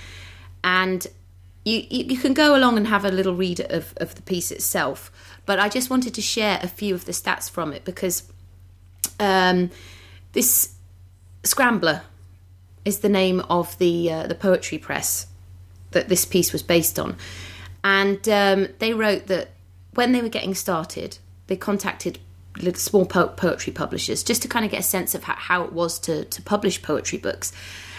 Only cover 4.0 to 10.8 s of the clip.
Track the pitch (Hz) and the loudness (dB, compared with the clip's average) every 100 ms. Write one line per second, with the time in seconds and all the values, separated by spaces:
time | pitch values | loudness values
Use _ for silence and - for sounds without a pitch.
4 | 165 - - 180 - - - 185 143 139 | -8 -8 -6 -4 -4 -4 -2 0 -2 -4
5 | - - - - - 196 208 254 254 254 | -12 -20 -20 -10 0 2 2 0 0 0
6 | 247 - 202 - 214 185 180 - 208 180 | 0 -2 -4 0 0 0 -2 -4 -4 -4
7 | - 175 - - - - 156 139 - 180 | -6 -4 -2 -2 -4 -6 -6 -6 -10 -4
8 | 185 175 - - - - - - - - | -2 -4 -6 -18 -20 -20 -20 -20 -20 -10
9 | - - 208 190 185 180 175 - - - | -8 -2 2 4 6 4 2 -4 -20 -20
10 | - - - - 247 - - - | -20 -20 -6 0 2 2 0 -6